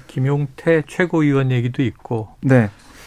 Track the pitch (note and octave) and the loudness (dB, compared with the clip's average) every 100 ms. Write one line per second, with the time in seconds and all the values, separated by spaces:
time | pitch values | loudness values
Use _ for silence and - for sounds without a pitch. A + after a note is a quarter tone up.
0 | - C#3 C3 C#3+ C#3 - E3 D#3+ D3 - | -10 -4 -2 -2 -4 -4 0 0 0 -4
1 | F3 E3 D3 C3+ C3 B2 A#2+ B2+ A#2+ - | -2 0 2 0 0 0 -2 -2 -4 -4
2 | - A2+ G2+ - C3+ C3 G#2 - - - | -8 -8 -8 -6 2 2 2 -4 -20 -20